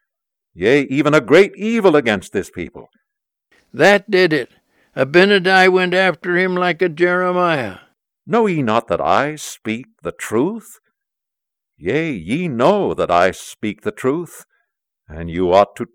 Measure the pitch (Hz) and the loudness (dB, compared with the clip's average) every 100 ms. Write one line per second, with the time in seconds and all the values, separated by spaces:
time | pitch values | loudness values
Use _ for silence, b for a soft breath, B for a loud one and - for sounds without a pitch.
0 | _ _ _ _ _ - 95 143 139 131 | _ _ _ _ _ -4 2 2 0 -2
1 | 151 151 117 151 202 - 208 233 190 151 | 2 2 4 4 4 0 -4 0 2 2
2 | 117 104 - 101 87 - 85 - - _ | 0 -4 -4 -8 -8 -10 -14 -14 -20 _
3 | _ _ _ _ _ _ _ 117 165 202 | _ _ _ _ _ _ _ 0 4 4
4 | - 190 180 156 117 _ _ _ _ - | 2 2 2 0 -4 _ _ _ _ -6
5 | 135 165 196 202 180 190 185 185 180 180 | 0 4 4 2 2 4 4 4 0 0
6 | 190 170 180 175 185 180 180 165 180 151 | 0 -2 -4 -2 -2 -2 -2 -2 -4 0
7 | 180 180 180 180 175 156 113 90 - _ | 0 0 -2 0 0 -2 -4 -10 -20 _
8 | _ _ - 220 220 165 123 110 - 85 | _ _ -4 0 0 0 0 0 0 -2
9 | 71 95 143 151 - - - 110 131 _ | 0 0 -2 -6 -14 -14 -8 -8 -10 _
10 | - - - 110 156 226 - - _ _ | -14 -12 -6 -2 -2 -6 -16 -20 _ _
11 | _ _ _ _ _ _ _ _ 82 135 | _ _ _ _ _ _ _ _ -6 -4
12 | 165 117 80 139 180 117 135 202 147 80 | -4 -8 -6 -4 -4 0 0 2 -2 -4
13 | 85 87 92 90 - - 107 98 104 - | 0 2 0 -2 -14 -10 -10 -8 -10 -6
14 | 127 151 165 - - _ _ _ _ _ | -4 -4 -6 -18 -20 _ _ _ _ _
15 | - 80 85 82 92 92 101 - 120 | -18 -14 -8 -2 2 4 4 0 -14